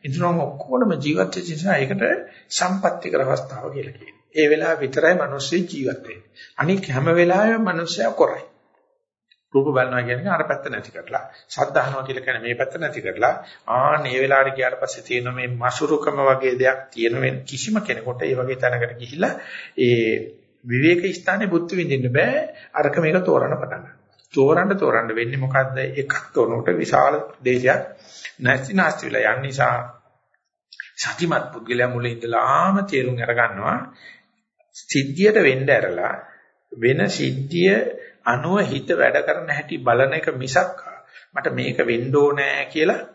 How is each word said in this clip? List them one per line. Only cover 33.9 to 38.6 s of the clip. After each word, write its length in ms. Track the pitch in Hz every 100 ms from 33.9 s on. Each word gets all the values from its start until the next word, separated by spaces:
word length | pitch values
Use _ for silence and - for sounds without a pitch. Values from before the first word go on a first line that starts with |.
| - - - _ _ _ _ _ -
සිද්ධියට 600 | - 143 135 160 202 214
වෙන්න 320 | 160 131 139
ඇරලා 440 | 123 98 87 92 - - - _ _ _
වෙන 280 | 120 117 147 196
සිද්ධිය 680 | - 135 131 139 170 185 214 - - - _
අනුව 380 | - 127 151 196